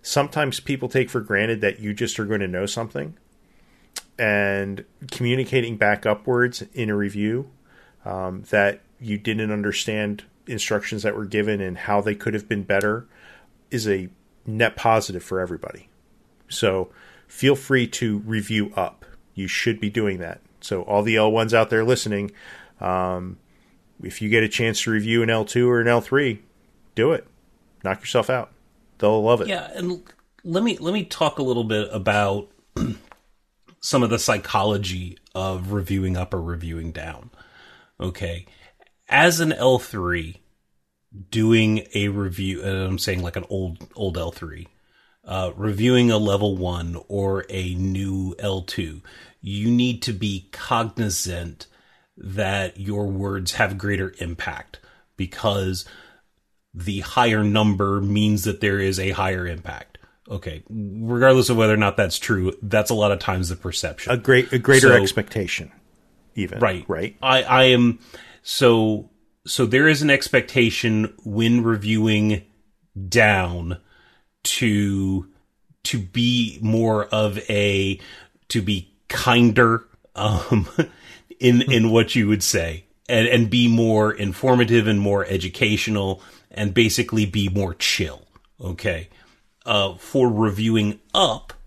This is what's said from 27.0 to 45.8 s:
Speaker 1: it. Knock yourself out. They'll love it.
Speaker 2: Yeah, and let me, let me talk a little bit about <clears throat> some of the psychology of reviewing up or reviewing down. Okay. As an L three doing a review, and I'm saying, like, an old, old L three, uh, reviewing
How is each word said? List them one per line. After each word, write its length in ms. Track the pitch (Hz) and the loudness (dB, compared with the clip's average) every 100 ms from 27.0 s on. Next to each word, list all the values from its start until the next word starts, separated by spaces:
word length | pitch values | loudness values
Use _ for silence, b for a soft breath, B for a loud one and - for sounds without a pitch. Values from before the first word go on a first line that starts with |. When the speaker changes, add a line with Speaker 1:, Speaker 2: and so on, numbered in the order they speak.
| 127 | 0
Speaker 1:
it. 140 | 160 - _ _ _ _ _ | 0 -6 _ _ _ _ _
Knock 180 | 95 95 | -8 -6
yourself 280 | - 123 110 | -2 -2 0
out. 220 | 127 - _ _ _ _ _ | -4 -6 _ _ _ _ _
They'll 240 | 104 110 | 2 2
love 180 | 110 120 | 2 2
it. 60 | 107 | 0
Speaker 2:
Yeah, 240 | 185 - | -6 -8
and 300 | - 175 180 - _ _ _ | -8 -8 -8 -12 _ _ _
let 200 | 175 170 | -4 -2
me, 140 | 233 196 | 0 -2
let 160 | 160 | -4
me 100 | 208 | -4
talk 360 | 170 - 156 - | -6 -2 -2 -2
a 40 | |
little 200 | 131 120 | -2 -2
bit 260 | 113 107 104 | 0 -2 -2
about 580 | 107 98 104 101 101 - _ _ - | -4 0 0 0 -2 -8 _ _ -8
<clears throat> 1040 | - - _ - _ _ _ _ _ _ | -6 -8 _ -20 _ _ _ _ _ _
some 240 | - 139 | -2 0
of 80 | 117 | 2
the 80 | 113 | 0
psychology 1000 | - 107 - 101 104 101 95 92 87 87 _ | 0 -2 -2 0 0 0 -4 -8 -10 -16 _
of 380 | 92 95 92 92 | -8 -6 -6 -6
reviewing 440 | 104 85 98 95 90 | -6 -4 -4 -2 -4
up 180 | 90 | -4
or 80 | 92 | -6
reviewing 500 | 82 85 82 82 82 | -6 -8 -8 -10 -10
down. 400 | 80 80 80 - b b b b b b _ | -12 -14 -14 -20 b b b b b b _
Okay. 460 | 90 87 87 85 - b b b _ _ - | -10 -8 -10 -10 -14 b b b _ _ 0
As 300 | 131 170 165 | 4 4 4
an 120 | 156 | -2
L 280 | - 127 127 | 2 2 2
three 600 | - 104 87 87 82 87 _ _ _ _ _ _ _ 101 92 | 0 -6 -4 -4 -6 -14 _ _ _ _ _ _ _ -20 -6
doing 560 | 113 110 113 110 107 - 107 | 0 4 4 4 0 -2 -4
a 140 | 101 | -2
review, 520 | 101 98 87 95 92 | -2 -4 -4 -6 -6
and 220 | 98 95 | -6 -4
I'm 160 | 95 95 | -4 -4
saying, 240 | - 90 | -4 -4
like, 120 | 87 101 | -4 -8
an 100 | 87 | -8
old, 380 | 98 90 82 - - | -6 -6 -8 -16 -8
old 220 | 98 87 | -6 -4
L 140 | 82 | -8
three, 360 | - 82 73 85 _ _ _ _ _ - | -10 -16 -16 -20 _ _ _ _ _ -8
uh, 260 | 95 92 92 | -6 -6 -4
reviewing 560 | 107 101 | -4 0